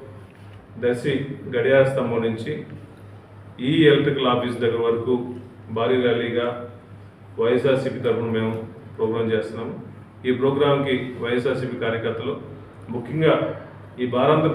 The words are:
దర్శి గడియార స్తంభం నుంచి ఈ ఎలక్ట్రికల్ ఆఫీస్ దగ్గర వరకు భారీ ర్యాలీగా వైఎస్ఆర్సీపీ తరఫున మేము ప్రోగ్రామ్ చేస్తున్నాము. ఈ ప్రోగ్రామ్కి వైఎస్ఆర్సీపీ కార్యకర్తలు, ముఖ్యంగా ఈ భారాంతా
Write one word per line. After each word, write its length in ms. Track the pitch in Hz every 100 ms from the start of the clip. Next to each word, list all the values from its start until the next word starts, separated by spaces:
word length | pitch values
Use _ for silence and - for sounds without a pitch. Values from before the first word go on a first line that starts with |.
| - - - - - - - 110
దర్శి 300 | 120 123 151 131 - - - 120
గడియార 280 | 127 135 131
స్తంభం 300 | - 117 117 113
నుంచి 260 | 110 147 151 - - - - - - - - - - 127
ఈ 20 | 165 151
ఎలక్ట్రికల్ 400 | 139 143 131 127
ఆఫీస్ 280 | 123 120 117
దగ్గర 180 | 117 113 117
వరకు 280 | 113 120 123 123 - - - 101 110
భారీ 200 | 120 127 123
ర్యాలీగా 420 | 117 113 120 120 120 - - - - - - - -
వైఎస్ఆర్సీపీ 600 | 113 127 135 131 127 - 117
తరఫున 240 | 110 113 110
మేము 160 | 110 110 - - - -
ప్రోగ్రామ్ 360 | 110 113 110
చేస్తున్నాము. 400 | 110 - 113 113 - - - - - 127
ఈ 40 | 123
ప్రోగ్రామ్కి 540 | 135 139 143 139 127 127 120 117
వైఎస్ఆర్సీపీ 540 | 117 123 131 - 127 120 117
కార్యకర్తలు, 500 | 113 117 110 123 - - - - - - 123
ముఖ్యంగా 380 | - 151 160 - - - - - - -
ఈ 40 | 123
భారాంతా 360 | 123 127 156 156